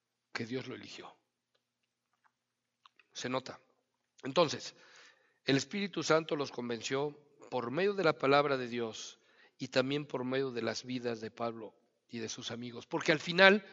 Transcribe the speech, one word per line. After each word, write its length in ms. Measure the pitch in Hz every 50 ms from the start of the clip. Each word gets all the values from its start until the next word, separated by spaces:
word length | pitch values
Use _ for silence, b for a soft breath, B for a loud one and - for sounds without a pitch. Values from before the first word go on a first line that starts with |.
| _ _ _ _ _ _
que 140 | - - 117
Dios 220 | 110 127 131 123 127
lo 80 | 117
eligió. 360 | 104 101 - - - - - - _ _ _ _ _ _ _ _ _ _ _ _ _ _ _ _ _ _ _ _ _ _ _ _ _ _ _ _ _ _ _ _ _ _ - _ _ _ _
Se 160 | - - - 123
nota. 320 | 127 131 127 - 117 - _ _ _ _ _ _ _ _ _ _ _ _
Entonces, 540 | - 135 135 180 170 139 - - - - - b b b b b b b b b b b b b b
el 120 | - 135
Espíritu 480 | 135 127 - - 202 202 185 - 170 143
Santo 320 | - 156 160 160 - 170
los 160 | 147 139 120
convenció 680 | - - 120 120 120 110 104 - 131 135 147 151 147 - - _ _ - - -
por 220 | - 127 117 117
medio 220 | 127 165 190 208 202
de 100 | 190 180
la 120 | 160 151
palabra 400 | - - 135 139 143 143 147 139
de 120 | 127 127 117
Dios 500 | 117 120 117 113 107 - - - - _ b b b b b b b -
y 100 | 131 120
también 380 | - 135 127 135 143 147 147
por 160 | - - 131
medio 300 | 127 127 131 135 139 131
de 100 | 120 117
las 220 | 113 113 110 - -
vidas 360 | 127 127 127 120 120 117 110
de 120 | 110 110
Pablo 420 | - - 117 117 113 113 107 98 - _ _ _ _ _ _ -
y 100 | - 117
de 100 | 113 107
sus 240 | - - 120 -
amigos. 340 | 123 117 123 123 117 117 -
Porque 240 | - - 156 - -
al 80 | 160 147
final, 480 | - 170 170 175 196 190 202 214 - B